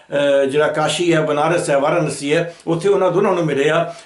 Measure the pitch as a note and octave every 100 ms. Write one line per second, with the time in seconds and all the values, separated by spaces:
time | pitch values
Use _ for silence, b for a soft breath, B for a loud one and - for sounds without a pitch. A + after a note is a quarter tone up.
0 | - C#3+ C#3+ C#3 C3+ D3 D3+ D#3 D3+ D#3
1 | F3 D#3+ D3 D3 D#3 E3+ - C#3 D3 F3
2 | D3+ C3 C#3+ D#3+ E3+ - - E3 F#3+ F#3+
3 | F#3 E3+ G#3 F3 D#3+ C3+ D3 D#3+ E3 B